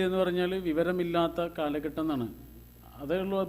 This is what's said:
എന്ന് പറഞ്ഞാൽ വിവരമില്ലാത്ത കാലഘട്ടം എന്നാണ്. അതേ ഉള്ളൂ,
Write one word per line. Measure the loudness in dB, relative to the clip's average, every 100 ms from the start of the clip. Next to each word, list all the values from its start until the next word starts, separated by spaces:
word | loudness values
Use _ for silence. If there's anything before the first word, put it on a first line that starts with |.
| 2
എന്ന് | 4
പറഞ്ഞാൽ | 2 2 0 0 0
വിവരമില്ലാത്ത | 2 2 2 2 2 2 0 -4 -2
കാലഘട്ടം | -2 -2 -2 -2 0
എന്നാണ്. | 0 -2 -6 -16 -18 -20 -20 -20 -12
അതേ | -2 0
ഉള്ളൂ, | 2 0